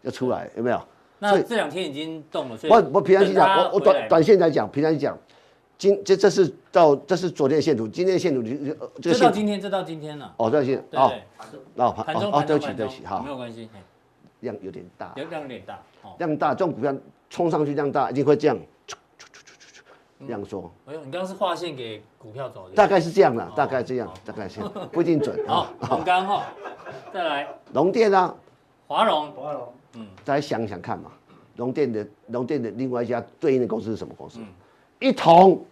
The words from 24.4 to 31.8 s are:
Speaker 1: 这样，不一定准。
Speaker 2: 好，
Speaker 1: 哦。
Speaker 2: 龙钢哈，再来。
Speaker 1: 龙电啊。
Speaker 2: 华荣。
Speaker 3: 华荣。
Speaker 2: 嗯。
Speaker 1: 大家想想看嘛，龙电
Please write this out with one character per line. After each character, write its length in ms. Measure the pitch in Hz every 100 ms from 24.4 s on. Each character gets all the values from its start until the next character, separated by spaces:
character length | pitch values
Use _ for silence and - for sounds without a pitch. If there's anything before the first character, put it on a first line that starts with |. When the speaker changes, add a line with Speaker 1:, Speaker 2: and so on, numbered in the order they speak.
| 95
Speaker 1:
这 140 | -
样， 100 | - 202 180
不 80 | 170
一 40 |
定 140 | 170 156
准。 160 | - - -
Speaker 2:
好， 260 | 165 - -
Speaker 1:
哦。 60 | -
Speaker 2:
龙 140 | -
钢 240 | 170 185 190
哈， 160 | 202 - - - - - - -
再 120 | 196
来。 240 | 165 143 - - _
Speaker 1:
龙 180 | 127 175
电 220 | 226 220
啊。 200 | 190 180 - _ _ _ _
Speaker 2:
华 200 | _ 151
荣。 260 | 214 156 151
Speaker 3:
华 200 | 127 147
荣。 160 | 139 120 - _
Speaker 2:
嗯。 100 | 117 104 95
Speaker 1:
大 120 | -
家 40 | 143
想 280 | 147 113 110
想 120 | 98
看 180 | 117 92
嘛， 120 | 76 - _ - _
龙 180 | - 123
电 180 | 143